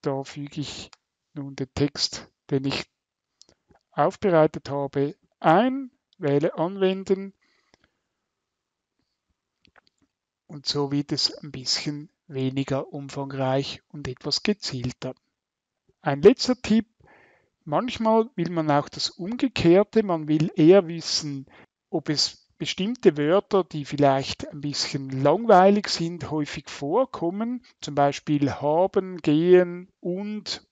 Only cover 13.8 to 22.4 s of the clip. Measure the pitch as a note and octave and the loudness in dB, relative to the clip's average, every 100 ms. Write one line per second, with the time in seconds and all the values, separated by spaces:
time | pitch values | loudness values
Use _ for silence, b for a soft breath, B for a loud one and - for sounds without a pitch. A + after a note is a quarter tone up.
13.8 | _ D3 C3+ B2+ D3+ C#3 - G#3 - B2+ | _ -12 -12 -10 -6 -4 -2 -2 -4 -6
14.8 | B2 - C3 C3 _ _ _ _ _ _ | -6 -6 -10 -12 _ _ _ _ _ _
15.8 | _ _ - C#3 E3 B3+ - B3+ - A3 | _ _ -4 6 6 6 0 -4 2 0
16.8 | A3 _ b b b b b b - D3 | 0 _ b b b b b b -4 -4
17.8 | F3 - A3 A3+ A3+ - E3+ F3 D#3 C#3+ | -2 -2 2 2 2 -2 -4 -2 2 2
18.8 | C#3+ - - - F3+ B3 C4+ - E3+ F3+ | 0 -6 -8 -6 -8 -2 -2 2 6 6
19.8 | G#3 A3 G#3+ E3 D3+ D3+ D3+ - D#3 G3 | 6 0 0 -2 0 0 0 4 8 8
20.8 | E3+ E3+ - - D3+ C#3 C3 b b _ | 6 -6 -4 -4 -4 -10 -12 b b _
21.8 | _ F3 D3 D3 - - | _ -6 -2 -2 -2 -6